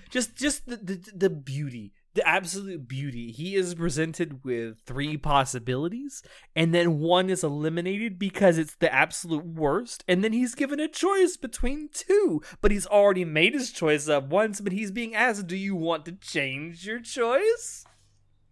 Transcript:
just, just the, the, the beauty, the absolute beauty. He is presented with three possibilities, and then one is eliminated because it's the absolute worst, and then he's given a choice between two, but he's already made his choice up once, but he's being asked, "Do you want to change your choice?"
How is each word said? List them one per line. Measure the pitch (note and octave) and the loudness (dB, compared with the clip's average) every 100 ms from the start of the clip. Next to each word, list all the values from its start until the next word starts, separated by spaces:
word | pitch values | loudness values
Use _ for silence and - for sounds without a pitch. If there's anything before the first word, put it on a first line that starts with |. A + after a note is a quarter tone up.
| - | -6
just, | B3+ A#3 - | -4 -4 -2
just | C#4+ C#4 B3 | -4 -2 -6
the, | A#3+ | -10
the, | F#3 F#3+ F3 | -8 -10 -10
the | F#3+ F#3+ | 0 0
beauty, | D#3 C3 C#3 C#3+ A#2+ G2+ - _ | 0 -6 -6 -6 -8 -14 -20 _
the | G#3+ E3 | 0 2
absolute | F3+ F3 G3 G3 E3+ A#2+ | 2 0 -6 -8 -10 -8
beauty. | C3 C#3+ A#2+ A#2 | -8 -8 -8 -10
He | A2+ F3 G3 | -10 -4 -2
is | F3+ | -2
presented | E3+ E3+ C#3+ D#3+ D#3 E3 C3 | -2 -2 0 -2 -2 -6 -6
with | C3 A#2+ A2+ A2 - | -6 -4 -4 -10 -10
three | B2+ D3 D3+ | -6 -4 -4
possibilities, | D3+ C#3 C3 B2+ A#2 B2+ E3+ A#3+ C#4+ - - - - | 2 4 4 -2 -2 -2 -2 -6 -10 -14 -18 -20 -6
and | D#3 E3 | 0 2
then | F3 F3 D3+ | 4 4 2
one | E3 F3+ F#3 | 4 4 4
is | F3+ | 0
eliminated | D#3+ D3 D#3 E3 F3+ G3+ A#3 F3+ | -2 -2 -2 -2 -4 -4 -6 -4
because | G3 - G3 D#3+ | -6 4 6 6
it's | D#3 - | 0 0
the | E3+ | 2
absolute | C3 E3 - F3 D#3 | 4 2 0 -4 -4
worst, | F3 D#3+ D3 F3 A#3+ - - | -4 -2 0 0 -2 -6 0
and | F3+ | 2
then | A3 | 2
he's | A3+ B3 | 0 0
given | - C#4 C#4+ | -2 -4 -2
a | D#4 | -4
choice | - F4 G4 F4+ - | -2 0 4 2 2
between | B3+ - B3 D4 D4+ | -10 -2 -2 -2 -6
two, | - - G4+ G4 D#3 - - | -8 2 4 4 0 -4 0
but | G#3 | 2
he's | G3+ - | 2 4
already | G#3 G3+ F#3 | 6 6 4
made | E3 D#3 F#3 | 0 4 4
his | C#4+ B3 | 4 -4
choice | - D#3+ D3+ D3 | -2 2 2 2
up | C#3+ C3+ | 0 2
once, | F3+ A3 G3+ | 2 2 -2
but | G3+ | -4
he's | F#3+ G#3 | -4 -4
being | G3+ A3+ A3 | -6 -4 0
asked, | B3 G#3 F3 | 2 0 -4
"Do | F#3+ | -4
you | G3 | -2
want | F#3 E3 D#3+ | -2 -2 -2
to | D#3+ | -6
change | F#3 - D3+ C#3 C3+ E3 E3+ G3 | -14 -6 -2 -2 -4 -10 -12 -10
your | A#3+ | -10
choice?" | A3+ C4 A#3 C4+ A4 A#4 - - - _ _ _ _ _ _ | -8 -2 0 2 2 0 -4 -14 -18 _ _ _ _ _ _